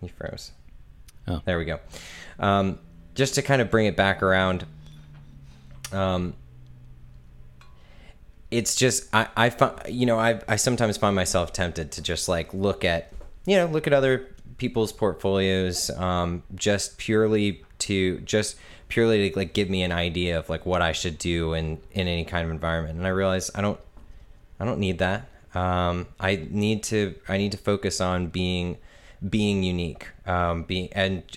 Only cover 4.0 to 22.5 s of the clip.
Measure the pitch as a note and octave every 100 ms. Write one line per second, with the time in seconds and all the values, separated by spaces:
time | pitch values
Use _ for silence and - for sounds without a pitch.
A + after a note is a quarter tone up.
4 | G2 F#2+ F#2+ F#2+ F#2+ F2+ - - - -
5 | - - - - - - - - - G2
6 | F#2+ F2+ F2+ - - - - - - -
7 | - - - - - - - - - -
8 | - - - - - A#2 - - B2+ -
9 | - A2 A2+ - A#2 - C3 - - B2
10 | B2 A2+ A2+ G#2+ - G#2+ C3 A#2+ A2 G2+
11 | G#2 G2 F2+ F#2 E2+ - F2 E2 D2+ -
12 | D#2+ E2 - E2+ D#2+ F#2+ G2 F#2 F#2 E2
13 | - - - - - G3 E3+ D#3 D3 C#3
14 | C3+ B2+ - - - - B2+ A#2 G#2+ -
15 | G#2 - G2 G2 F#2+ F#2+ F#2 F2 - -
16 | F#2 F2+ F2 F2 - F#2+ G#2 G2+ - -
17 | - A2 A2 G#2+ G2+ F2 - - - G2
18 | F#2 E2 - G#2+ G#2+ - - - - A#2
19 | A2+ A2 G2 F#2+ F2+ G#2 F#2+ F#2+ F2+ E2+
20 | F2 E2+ F2 E2 D#2+ E2 F2+ F2+ E2+ D#2+
21 | F2+ D2+ F2 E2+ D#2+ D#2+ D#2+ D#2 - G2
22 | F2+ E2+ E2 E2+ E2